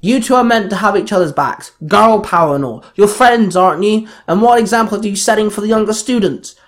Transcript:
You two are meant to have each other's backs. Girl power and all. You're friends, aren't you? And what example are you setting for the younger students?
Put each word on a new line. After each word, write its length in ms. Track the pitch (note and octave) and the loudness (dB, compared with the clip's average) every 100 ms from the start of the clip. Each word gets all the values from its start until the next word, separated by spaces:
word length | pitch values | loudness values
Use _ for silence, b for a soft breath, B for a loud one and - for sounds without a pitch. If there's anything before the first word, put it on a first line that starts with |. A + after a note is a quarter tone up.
You 200 | F3 B3+ | 0 -2
two 140 | A3 | 2
are 100 | B3+ | 2
meant 260 | A#3 A3+ G3 | 2 0 -2
to 60 | G3 | -2
have 200 | G3+ G3 | 0 0
each 160 | - | -2
other's 200 | G3+ E3+ | -2 0
backs. 400 | C#3+ C3+ - - _ D#3 | -2 -4 -6 -14 _ -2
Girl 340 | G3+ A3 G#3+ | 2 4 2
power 340 | - F3 D#3+ | 0 0 0
and 100 | C#3 | 0
all. 200 | C3+ A2 B - | -4 -8 B 0
You're 120 | G3+ | 0
friends, 480 | G#3 A#3+ A#3+ G#3 F3 | 4 2 2 0 2
aren't 260 | F#3 D#3 | 0 2
you? 240 | G#3 G#3+ A3 B - | 0 0 -4 B -4
And 140 | F3 | 0
what 180 | A#3 A#3+ | 4 2
example 380 | A3 A3+ A3 G3+ | 2 0 -2 -4
are 80 | G#3+ | -6
you 100 | G3 | -4
setting 320 | - G#3+ G#3+ | -2 0 0
for 140 | G#3 | -4
the 60 | G#3 | -2
younger 260 | A3 G#3 | 0 -2
students? 600 | A3 - B3 F#3+ C3+ - - | -4 -2 -2 -2 -4 -14 -20